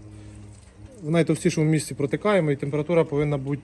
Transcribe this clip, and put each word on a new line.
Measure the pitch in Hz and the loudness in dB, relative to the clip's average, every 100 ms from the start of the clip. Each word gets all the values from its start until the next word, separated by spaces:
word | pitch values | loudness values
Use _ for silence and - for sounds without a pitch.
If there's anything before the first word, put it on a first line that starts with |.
| - - - - - - - - - 214 | -18 -18 -18 -18 -18 -20 -20 -20 -20 -10
в | 156 | 0
найтовстішому | 170 156 156 180 - 156 | 2 4 2 2 2 2
місці | 160 - | 2 0
протикаємо, | 135 135 151 208 196 156 | -4 -2 0 2 2 2
і | 139 | 0
температура | 139 151 151 170 | -2 -4 2 2
повинна | 156 143 151 143 | 2 0 0 -2
бути, | 135 143 | -2 -6